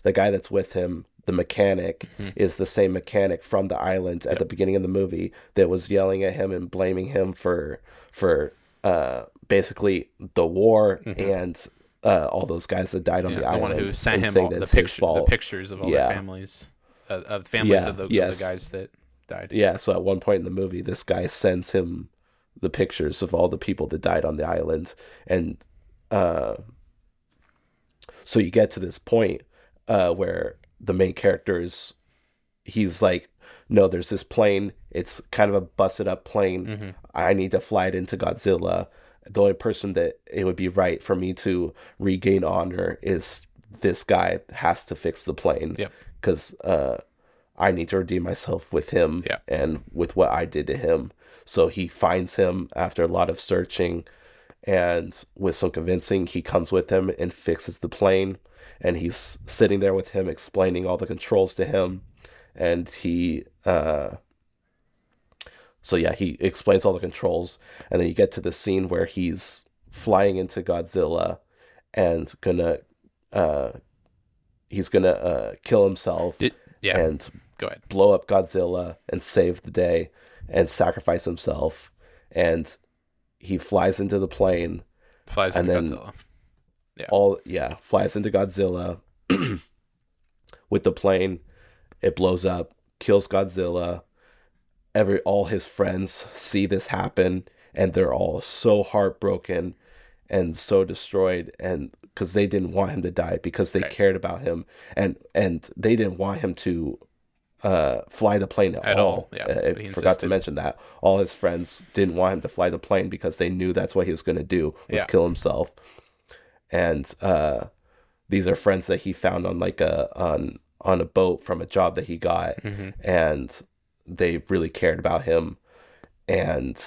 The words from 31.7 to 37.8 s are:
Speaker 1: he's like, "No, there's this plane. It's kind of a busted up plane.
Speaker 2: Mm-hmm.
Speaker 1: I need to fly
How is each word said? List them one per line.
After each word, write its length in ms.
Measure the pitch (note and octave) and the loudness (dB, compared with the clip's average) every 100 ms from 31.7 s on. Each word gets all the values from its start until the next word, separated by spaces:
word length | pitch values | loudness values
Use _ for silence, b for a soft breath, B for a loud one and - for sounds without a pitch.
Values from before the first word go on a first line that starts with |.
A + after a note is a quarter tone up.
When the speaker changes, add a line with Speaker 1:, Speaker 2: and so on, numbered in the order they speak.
| - - - _ _ _ _ _ _ | -8 -10 -14 _ _ _ _ _ _
Speaker 1:
he's 380 | - A2 G2 - | -6 -2 0 4
like, 280 | G2 F2+ - _ B B - | 2 2 -4 _ B B 2
"No, 200 | G2+ F#2+ | 6 6
there's 220 | F2+ - | 4 -4
this 140 | G2 | -6
plane. 480 | - - G#2+ G2 G2+ - - | -2 2 4 4 -2 -8 -10
It's 280 | F2 F2+ - - | -8 -6 -10 -6
kind 180 | - G#2 | 2 2
of 60 | G2 | 2
a 60 | |
busted 460 | F2+ - F#2+ - G2 | -2 0 0 0 -6
up 160 | F#2 - | -6 -4
plane. 400 | G#2+ F#2+ F2+ A2 | 0 0 0 -6
Speaker 2:
Mm-hmm. 240 | G#2 G2 - - | -10 -12 -16 -8
Speaker 1:
I 200 | - F2 | 0 2
need 180 | G2+ F#2+ | 2 2
to 80 | F#2 | -2
fly 280 | - G#2 | 0 0